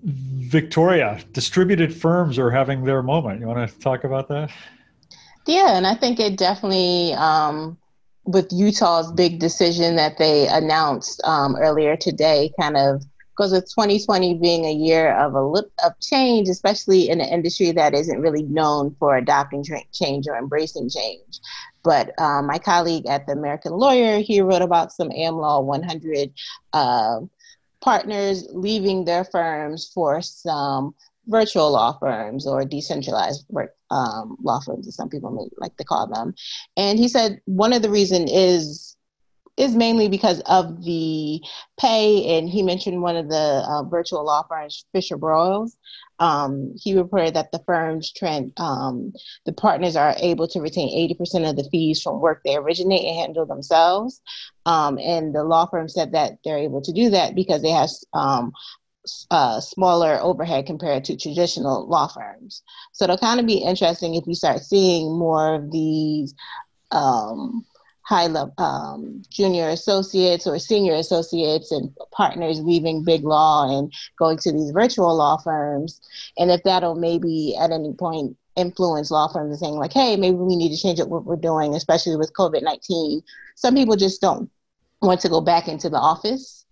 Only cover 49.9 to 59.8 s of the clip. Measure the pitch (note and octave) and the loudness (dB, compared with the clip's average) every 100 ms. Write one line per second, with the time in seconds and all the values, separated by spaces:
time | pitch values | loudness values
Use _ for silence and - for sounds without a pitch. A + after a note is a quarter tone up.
49.9 | D#3+ D3 - F3 E3+ E3 F#3 D#3 E3 C#3+ | 2 2 2 0 0 -2 -4 -6 -4 -2
50.9 | - E3+ E3 F3+ F#3+ D#3 C#3+ C#3 E3 D#3+ | -2 -2 -2 -2 -2 0 -2 -2 0 0
51.9 | D#3 - D3 D3 - - C#3+ C#3+ F3 F#3 | 0 -4 -2 -2 -2 -2 -2 -2 -2 0
52.9 | F#3+ - E3 D#3+ D#3+ D#3 C#3+ C#3 E3 E3 | 0 -2 -6 -6 -4 -6 -6 0 4 4
53.9 | F#3 A#3 - - - - _ - E3 D3 | 2 -4 -10 -18 -18 -18 _ 0 2 2
54.9 | C#3 - E3+ D#3 D3+ D3+ E3 E3+ F3 D#3+ | -2 -2 -2 -2 -4 2 2 2 -2 -6
55.9 | E3+ D#3 E3 C#3 - - D3+ D3 C3+ C#3 | -4 -2 0 -2 -4 -6 -4 -4 -6 -6
56.9 | E3+ A#3+ G3 D#3+ F3+ F#3+ D#3 D#3 E3 D3+ | 2 2 4 0 -2 0 0 2 2 0
57.9 | - - D#3+ D3+ C3+ A#2+ - - - _ | -2 -8 -2 0 0 -2 -10 -20 -20 _
58.9 | _ - - - E3+ C3 A2 - - | _ -18 -18 -2 2 2 0 -6 0